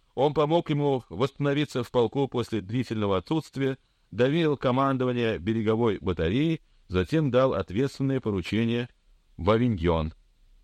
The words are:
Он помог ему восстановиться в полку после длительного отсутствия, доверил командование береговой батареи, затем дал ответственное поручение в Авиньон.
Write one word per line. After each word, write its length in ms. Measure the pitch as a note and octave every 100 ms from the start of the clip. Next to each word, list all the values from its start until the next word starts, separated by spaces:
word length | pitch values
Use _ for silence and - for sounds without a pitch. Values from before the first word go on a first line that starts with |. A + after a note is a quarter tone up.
| _ -
Он 180 | D3
помог 360 | D3 D3 E3+ E3
ему 340 | D3 C#3+ C3+ -
восстановиться 760 | E2+ C3+ - C#3+ C#3 D3 C3+
в 80 | A#2
полку 380 | B2+ A2+ C#3 C3+
после 320 | B2 A2 A2
длительного 560 | F#2 A#2+ A#2+ A2 G2+ F#2+
отсутствия, 600 | - D#3+ - C3 C3+ C3+ _ _ _
доверил 440 | G2 B2+ E3 D#3+ C3+
командование 840 | C3 B2 C#3 C3 B2+ B2 A2+ F2+
береговой 580 | F2+ A2+ G#2+ A2 A#2 G2
батареи, 600 | F#2 F2+ E2+ A#2+ D#3+ D#3+ _ _ -
затем 440 | F2+ F2+ D#3+ D3
дал 220 | B2 C3
ответственное 680 | - - F#2 C3+ - C3+ C3
поручение 680 | A2 G2 F2 G#2 A#2 A#2+ B2 _ _ _ _ -
в 140 | E2+
Авиньон. 640 | A2+ B2 G2 E2 E2 D#2 - _ _ _ _